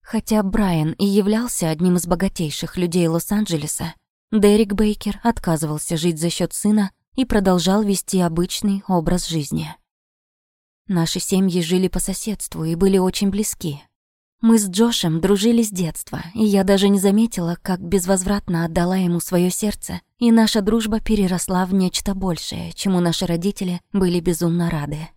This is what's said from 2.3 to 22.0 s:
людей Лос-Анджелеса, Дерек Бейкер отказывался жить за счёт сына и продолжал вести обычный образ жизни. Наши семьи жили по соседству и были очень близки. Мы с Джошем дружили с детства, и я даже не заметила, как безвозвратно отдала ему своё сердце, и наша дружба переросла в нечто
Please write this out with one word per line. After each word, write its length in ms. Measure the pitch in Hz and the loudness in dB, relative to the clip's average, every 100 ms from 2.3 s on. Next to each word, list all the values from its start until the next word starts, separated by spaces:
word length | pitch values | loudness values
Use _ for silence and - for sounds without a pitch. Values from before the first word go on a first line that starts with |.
| - 156 - 165 - | -2 -6 -6 -8 -4
людей 300 | 175 175 165 | 0 2 2
Лос-Анджелеса, 880 | 165 - 208 208 165 151 - 165 - _ _ _ | 0 -2 -2 -2 -4 -4 -8 -8 -12 _ _ _
Дерек 420 | 214 202 208 208 | 4 4 4 2
Бейкер 460 | 202 214 208 208 202 | 0 0 0 -6 -2
отказывался 760 | 233 226 - 160 156 151 - 165 | -2 -2 -2 -2 -2 -6 -4 -2
жить 220 | 175 156 | -2 0
за 100 | 170 | -4
счёт 240 | - 175 | -2 -4
сына 380 | - 208 214 196 _ _ - | -2 0 2 0 _ _ -4
и 100 | 262 | 0
продолжал 560 | 220 190 180 165 202 | 2 2 2 2 2
вести 380 | 208 190 - 190 | 2 -2 0 0
обычный 640 | 175 165 180 - 208 196 - | 0 0 -4 -2 -2 -2 0
образ 400 | 180 160 180 - | 0 2 0 -2
жизни. 460 | 160 143 156 156 - _ _ _ _ _ _ _ _ _ _ - | -6 -4 -6 -6 -12 _ _ _ _ _ _ _ _ _ _ -4
Наши 320 | 180 165 - | 0 0 -4
семьи 420 | - 190 190 180 | 0 2 2 0
жили 260 | 165 180 185 | 0 0 0
по 120 | 175 | -2
соседству 640 | - 185 220 196 - 160 160 | -4 -6 -6 -8 -8 -6 -4
и 100 | 170 | 2
были 220 | 196 190 | 4 4
очень 320 | 185 - 202 | 2 0 -2
близки. 520 | 196 214 - 165 143 _ _ _ _ _ _ | 0 -4 -4 -8 -8 _ _ _ _ _ _
Мы 180 | 226 226 | 4 4
с 100 | 202 | 2
Джошем 520 | 180 233 233 170 160 | 2 2 2 0 0
дружили 420 | 185 202 220 233 | 2 2 4 2
с 80 | 220 | 0
детства, 500 | 185 165 - - - 165 220 | -2 -4 -6 -10 -10 -10 0
и 80 | |
я 200 | 214 196 | 2 4
даже 260 | 190 196 196 | 4 4 4
не 100 | 202 | 4
заметила, 580 | 196 202 226 - 170 175 | 4 2 2 -2 -4 -4
как 160 | - 180 | -4 -6
безвозвратно 840 | 170 190 175 190 185 202 - 170 170 | -2 -2 2 0 2 -2 0 -2 0
отдала 320 | 165 175 185 | 0 0 2
ему 220 | 180 175 | 0 0
своё 300 | - 180 180 | 0 2 2
сердце, 520 | - 214 - - 180 _ _ | 0 -4 -4 -10 -12 _ _
и 120 | 240 | 4
наша 300 | 226 220 220 | 6 4 2
дружба 380 | 196 226 214 214 | 2 0 0 -2
переросла 680 | - 214 190 180 - 185 185 | 0 2 2 0 -2 -2 0
в 80 | |
нечто 400 | 190 185 - | 0 0 -2